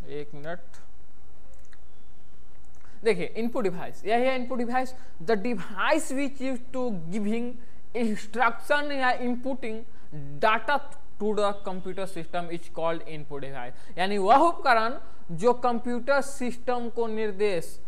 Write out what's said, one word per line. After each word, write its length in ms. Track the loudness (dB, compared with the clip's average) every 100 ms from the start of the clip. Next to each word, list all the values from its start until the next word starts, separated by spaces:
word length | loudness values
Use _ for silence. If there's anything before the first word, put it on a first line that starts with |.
| -2
एक 240 | -2 -2
मिनट। 440 | -2 -2 -2 -2 -2 -2 -2 -2 -2 -2 -2 -2 -2 -2 -2 -2 -2 -2 -2 -2 -2 -2 -2 -2 -2 -2 0
देखिए, 220 | 0 2 0 0
इनपुट 260 | 0 0
डिवाइस, 400 | 0 0 -2 -2 0
यह 100 | 2
है 160 | 2 0
इनपुट 220 | 0 0
डिवाइस, 360 | 0 0 0 -2 -2 -2
the 140 | 0 0
device 720 | 0 0 0 0 2 2 2
which 300 | 0 0 0
is 160 | 0 0 0
to 160 | 0 0 0 0
giving 420 | 0 0 0 0 -2 -2 -2 -2 0
instruction 960 | 0 0 0 2 2 2 0 0 2
या 200 | 0 0 2
inputting 600 | 0 0 0 0 -2 -2 -2 -2 -2 -2 -2 0
data 400 | 2 2 2 0 0 -2 -2 0
to 180 | 0
the 180 | 2 0 0
computer 420 | 0 0 -2 -2 -2
system 420 | -2 -2 -2 -2
is 200 | -2 -2
called 380 | -2 0 0 -2
input 320 | -2 -2 -2
device। 560 | -2 -2 -2 -2 -2 0
यानी 200 | 0 2
वह 260 | 4 6 6
उपकरण 520 | 2 2 4 2 0 -2 -2 -2
जो 200 | 2 2
कंप्यूटर 680 | 4 2 2 0 0 2 2
सिस्टम 640 | 2 0 -2 0 0 0 0
को 160 | 0 0
निर्देश 720 | 0 0 0 0 0 0 -2